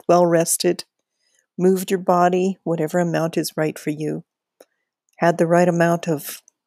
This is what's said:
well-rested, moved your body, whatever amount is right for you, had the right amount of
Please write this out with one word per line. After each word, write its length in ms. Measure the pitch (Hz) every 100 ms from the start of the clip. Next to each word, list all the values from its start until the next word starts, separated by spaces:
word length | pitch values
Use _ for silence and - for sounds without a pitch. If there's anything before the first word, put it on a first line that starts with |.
| -
well-rested, 760 | 175 175 165 165 - 180 175 - _ _ _ _ _ _ -
moved 320 | 180 190 190
your 80 | 190
body, 600 | 185 180 180 185 190 190
whatever 380 | - 165 156 180
amount 360 | 170 160 165 165
is 200 | 151 -
right 200 | 156 -
for 140 | -
you, 320 | 151 151 156 - _ _ _ _ _ _ _ _ -
had 220 | 165 170
the 100 | 165
right 180 | 170 175
amount 400 | 170 170 170 175
of 360 | 147 - - _ _